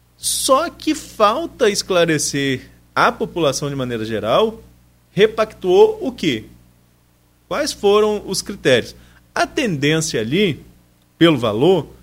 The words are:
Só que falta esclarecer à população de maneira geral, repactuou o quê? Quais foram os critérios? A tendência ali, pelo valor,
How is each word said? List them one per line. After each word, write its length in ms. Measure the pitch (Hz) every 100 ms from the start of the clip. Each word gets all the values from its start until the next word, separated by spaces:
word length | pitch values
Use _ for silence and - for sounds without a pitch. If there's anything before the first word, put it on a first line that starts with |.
| _ _
Só 520 | - - - 175 -
que 240 | - -
falta 760 | 302 - - 208 254 339 - 214
esclarecer 1000 | 208 - 180 170 151 - 143 139 127 - _ _
à 180 | - 196
população 580 | 233 220 175 151 131 143
de 60 | 139
maneira 280 | 123 117
geral, 580 | 110 107 104 156 220 220 - _ _ _ _
repactuou 880 | - 214 220 214 - 185 185 214 214
o 100 | 269
quê? 320 | 240 165 110 107 - _ _ _ _ _ _ _ _ -
Quais 240 | 190 208
foram 520 | - 202 208 214 208 -
os 160 | 190
critérios? 540 | - 196 151 120 104 - - _ _
A 140 | - 339
tendência 720 | - 240 147 143 160 156 135
ali, 420 | 110 165 208 127 - _ _ _ _ -
pelo 200 | 165 139
valor, 500 | 113 104 160 185 - -